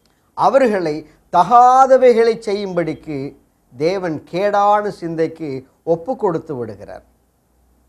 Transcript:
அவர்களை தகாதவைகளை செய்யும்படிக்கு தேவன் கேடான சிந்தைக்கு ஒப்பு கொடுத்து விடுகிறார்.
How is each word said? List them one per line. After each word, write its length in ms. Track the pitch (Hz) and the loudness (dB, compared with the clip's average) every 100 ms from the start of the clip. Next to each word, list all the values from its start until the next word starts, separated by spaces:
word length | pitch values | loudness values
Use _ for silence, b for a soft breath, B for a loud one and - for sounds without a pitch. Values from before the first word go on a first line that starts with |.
| _ _ _ | _ _ _
அவர்களை 760 | - 175 262 240 202 160 156 b b _ | -2 2 2 2 0 -4 -8 b b _
தகாதவைகளை 1080 | 175 180 240 247 262 262 262 254 226 233 226 | 0 4 4 6 6 6 6 6 4 2 -2
செய்யும்படிக்கு 1000 | 220 202 196 175 160 143 160 143 143 - _ _ _ 123 | -4 -6 -4 -4 -4 -8 -10 -10 -10 -14 _ _ _ -6
தேவன் 460 | 160 196 180 147 - | -4 -2 -6 -8 -8
கேடான 560 | 170 202 202 202 208 208 | -4 -2 0 2 0 -2
சிந்தைக்கு 800 | - 170 160 160 160 151 131 b b | -8 -8 -4 -4 -6 -10 -10 b b
ஒப்பு 320 | 160 165 254 262 | -4 -4 -4 -4
கொடுத்து 400 | 202 165 160 131 | -4 -4 -8 -10
விடுகிறார். 480 | 110 98 92 92 _ _ _ _ _ _ _ _ | -12 -14 -20 -20 _ _ _ _ _ _ _ _